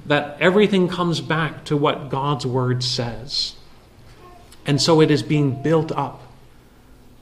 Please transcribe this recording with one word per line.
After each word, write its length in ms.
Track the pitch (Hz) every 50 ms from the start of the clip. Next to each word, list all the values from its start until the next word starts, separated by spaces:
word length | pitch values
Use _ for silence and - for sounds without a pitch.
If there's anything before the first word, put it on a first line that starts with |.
| -
That 300 | - 147 143 143 - - -
everything 460 | 151 185 180 208 214 196 208 190 180
comes 340 | 170 - - 175 175 160 -
back 440 | 131 - 160 156 160 147 - - -
to 120 | - 151
what 340 | 143 143 147 127 - 151 127
God's 360 | 143 135 135 143 147 123 -
word 380 | 131 120 131 127 123 127 123 123
says. 720 | - - - 120 117 113 107 117 117 - - - - - - - - - - - - - - - - - - - - - - - - - - -
And 160 | - 143 135
so 200 | - 170 165 156
it 100 | 156 151
is 140 | 151 135 -
being 360 | - 156 147 147 139 120 123 -
built 260 | - 165 160 151 -
up 320 | - 143 139 123 - - - - - - - - - - - - - - - - - - - - - -